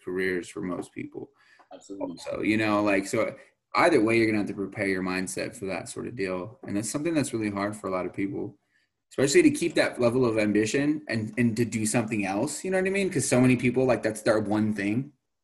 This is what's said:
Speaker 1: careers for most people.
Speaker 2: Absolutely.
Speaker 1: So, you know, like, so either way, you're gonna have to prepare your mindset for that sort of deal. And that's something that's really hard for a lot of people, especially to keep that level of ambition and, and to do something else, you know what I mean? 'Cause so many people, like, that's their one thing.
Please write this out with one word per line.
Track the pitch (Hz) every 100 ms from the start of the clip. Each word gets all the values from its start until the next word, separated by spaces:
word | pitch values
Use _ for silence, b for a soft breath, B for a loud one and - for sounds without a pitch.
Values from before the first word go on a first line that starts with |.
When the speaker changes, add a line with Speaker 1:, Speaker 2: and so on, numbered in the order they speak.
Speaker 1:
careers | 95 92 95 87 85
for | 92
most | 92 87 -
people. | - - - - b b b b
Speaker 2:
Absolutely. | - - 98 90 82
Speaker 1:
So, | - -
you | 98 110
know, | 110 104
like, | 104 98 95
so | 113 101 - B B _ 110
either | 170 143
way, | 110 117
you're | 110
gonna | 107
have | 95
to |
prepare | 98 98 104 98
your | 92
mindset | 92 92 92 - 90 -
for | 95
that | 87 -
sort | - 95
of |
deal. | 120 95 92 92 -
And | - 101
that's | 107
something | 147 165
that's | 156 127
really | 113 104
hard | 101 104
for | 104 98
a |
lot | 92 90
of |
people, | 101 98 95 92 - _ _ _ _ _
especially | - 139 180
to | 156
keep | 147 170
that | 156 127 123
level | 120 127
of | 123 110
ambition | 104 104 107 139 147 151 -
and, | 110 107 -
and | 120 107
to |
do | 113 113 107
something | 123 107 110 92
else, | 101 135 -
you | 185
know | 190
what | 190
I |
mean? | 196 185
'Cause | 143 -
so | 127
many | 127 120
people, | 123 120 131
like, | 113
that's | 107 107
their | - 110
one | 98 110 107
thing. | 104 101 117 143 _ _ _